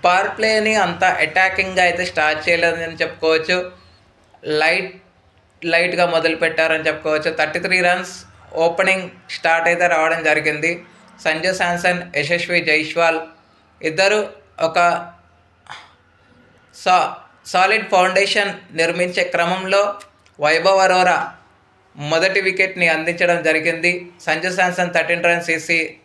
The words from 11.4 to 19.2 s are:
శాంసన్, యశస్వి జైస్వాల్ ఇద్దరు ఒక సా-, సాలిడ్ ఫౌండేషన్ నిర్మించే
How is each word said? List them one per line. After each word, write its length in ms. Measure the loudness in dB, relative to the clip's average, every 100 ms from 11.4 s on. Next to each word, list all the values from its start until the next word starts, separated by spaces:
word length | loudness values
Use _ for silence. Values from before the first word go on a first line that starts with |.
| -2
శాంసన్, 640 | -2 -2 0 0 -2 -4 -4
యశస్వి 440 | -2 -2 0 -2
జైస్వాల్ 580 | 2 0 0 0 2 0 -6 -18 _ _ _ _
ఇద్దరు 480 | -6 0 2 2 -2 -10 _ -4
ఒక 460 | 0 2 2 2 -6 -20 _ _ _ _ -20 -20 -20 _ _ _ _ _ _ _ _ -8
సా-, 360 | 0 0 0 -8 -20 _ -6
సాలిడ్ 440 | 0 2 2 0
ఫౌండేషన్ 640 | 2 4 2 0 0 -2 -6 -14
నిర్మించే 520 | -2 -2 0 -2 -2